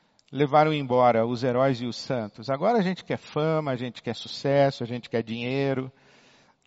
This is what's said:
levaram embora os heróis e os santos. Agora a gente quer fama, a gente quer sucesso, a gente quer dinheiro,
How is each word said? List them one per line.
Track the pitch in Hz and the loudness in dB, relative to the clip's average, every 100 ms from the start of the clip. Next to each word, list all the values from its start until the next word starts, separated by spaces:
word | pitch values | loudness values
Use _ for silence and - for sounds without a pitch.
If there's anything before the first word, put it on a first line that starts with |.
| _ _ _ | _ _ _
levaram | 139 147 151 156 | -2 4 6 4
embora | 151 135 127 123 113 113 | 2 0 4 6 4 2
os | 120 127 | 0 0
heróis | 120 135 117 | 2 2 2
e | 120 | -4
os | - | -8
santos. | - 127 107 - 110 | -6 -6 -6 -10 -6
Agora | 139 190 240 | -2 2 2
a | |
gente | 180 180 - | 0 -4 -6
quer | 127 | -8
fama, | - 151 156 156 151 | -4 -2 0 0 -2
a | 123 | -4
gente | 123 - | -6 -8
quer | - 113 | -8 -8
sucesso, | - - 143 139 139 - | -10 -6 2 4 4 2
a | 117 | -8
gente | 123 - | -8 -4
quer | 117 | -4
dinheiro, | 113 117 123 135 139 131 131 _ _ _ _ _ _ _ | -4 -6 -4 -2 0 -2 -4 _ _ _ _ _ _ _